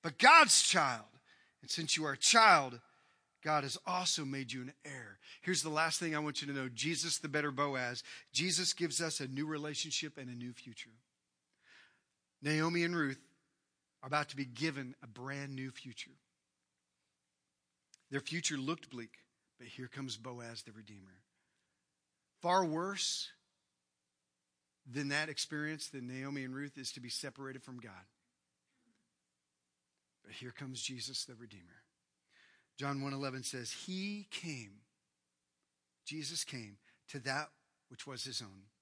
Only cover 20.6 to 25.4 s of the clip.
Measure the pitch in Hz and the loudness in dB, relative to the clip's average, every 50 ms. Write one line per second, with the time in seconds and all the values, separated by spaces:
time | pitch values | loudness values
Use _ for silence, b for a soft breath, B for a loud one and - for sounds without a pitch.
20.6 | - - 107 110 107 101 107 98 92 95 92 92 110 _ _ _ _ _ _ _ | -14 -16 -16 -18 -18 -18 -18 -20 -20 -20 -20 -20 _ _ _ _ _ _ _ _
21.6 | _ _ _ _ _ _ _ _ _ _ _ _ _ _ _ _ - 170 180 190 | _ _ _ _ _ _ _ _ _ _ _ _ _ _ _ _ 2 6 6 6
22.6 | 185 165 156 160 175 190 196 185 - - - - - - - _ _ _ _ _ | 6 6 2 0 -2 -2 -2 -2 -2 -2 -2 -4 -6 -8 -12 _ _ _ _ _
23.6 | _ _ _ _ _ _ _ _ _ _ _ _ _ _ _ _ _ _ _ _ | _ _ _ _ _ _ _ _ _ _ _ _ _ _ _ _ _ _ _ _
24.6 | _ _ _ _ _ 135 120 139 147 139 143 147 156 156 147 - | _ _ _ _ _ -8 -6 -4 -2 0 0 0 0 0 -2 -6